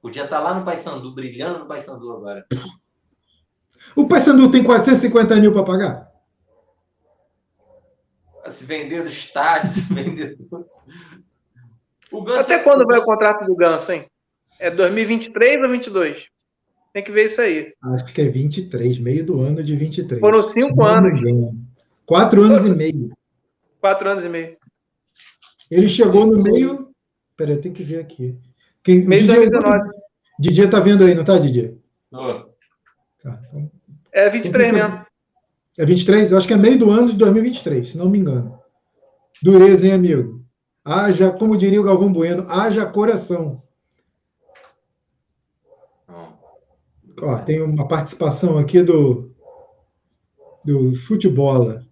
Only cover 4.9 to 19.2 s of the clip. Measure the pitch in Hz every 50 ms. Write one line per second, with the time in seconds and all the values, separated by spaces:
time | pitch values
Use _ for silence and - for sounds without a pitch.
4.9 | 254 - - 233 226 233 220 220 220 214 208 214 214 202 185 185 185 190 202 160
5.9 | 123 - - _ _ _ _ _ _ _ _ _ _ _ _ _ _ _ _ _
6.9 | _ _ _ _ 587 _ _ _ _ _ _ _ _ _ _ _ 539 _ _ _
7.9 | _ _ _ _ _ _ _ _ _ - - - - - 131 127 156 151 147 135
8.9 | - 170 165 160 147 - - - _ 143 147 165 170 - - - - 196 180 -
9.9 | 190 180 - 180 156 156 147 - - _ - - 180 170 - _ _ _ _ 131
10.9 | - 175 - 160 170 185 _ _ _ _ _ _ _ _ _ _ _ _ _ _
11.9 | _ _ _ _ - 214 190 208 247 262 269 - 349 - - 285 285 269 247 226
12.9 | 240 240 - 226 220 214 214 208 208 208 208 190 180 170 175 170 160 156 - -
13.9 | 180 156 143 _ _ _ _ _ _ _ _ _ _ _ 185 175 170 175 190 175
14.9 | 196 220 220 208 233 226 226 - - 214 226 254 285 294 262 254 247 247 247 226
15.9 | 202 190 175 151 143 - - _ _ _ _ _ _ _ _ _ _ _ _ _
16.9 | _ 202 196 202 208 214 214 220 214 - 240 208 165 156 147 - - _ - 127
17.9 | 127 127 127 - - - 147 131 - 131 139 147 - 196 185 - - 123 117 123
18.9 | 123 113 117 123 135 160